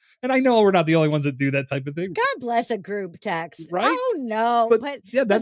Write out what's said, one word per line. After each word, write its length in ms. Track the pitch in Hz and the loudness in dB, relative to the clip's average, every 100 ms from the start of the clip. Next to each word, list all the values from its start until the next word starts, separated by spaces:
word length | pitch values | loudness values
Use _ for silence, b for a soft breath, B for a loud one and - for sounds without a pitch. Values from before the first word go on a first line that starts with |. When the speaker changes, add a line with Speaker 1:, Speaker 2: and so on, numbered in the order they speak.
| b b | b b
Speaker 1:
And 100 | 254 | -2
I 60 | 262 | 2
know 200 | 262 226 | 4 4
we're 100 | 202 | 6
not 160 | 185 160 | 4 4
the 100 | 160 | 2
only 120 | 151 | 2
ones 160 | 151 | 2
that 140 | 143 131 | -2 -2
do 120 | 139 | -2
that 160 | 139 135 | -2 -2
type 180 | 139 139 | -6 -6
of 80 | |
thing. 180 | 147 190 | -8 -6
Speaker 2:
God 120 | 427 539 403 | -2 -2 -2
bless 300 | 240 233 233 | -4 -2 -2
a 60 | 214 | -6
group 400 | 180 202 180 170 | -6 -8 -8 -10
text. 480 | 208 165 165 - 165 | -6 -6 -6 -12 -8
Speaker 1:
Right? 140 | 175 403 | -2 0
Speaker 2:
Oh, 260 | 508 508 349 | 0 -2 -4
no. 480 | 240 220 233 233 226 | -4 -2 0 2 4
Speaker 1:
But, 100 | 226 | 2
Speaker 2:
But, 180 | 285 269 185 | 0 -10 -4
Speaker 1:
yeah, 120 | 240 | -2
Speaker 2:
but 40 | 233 214 | 2 2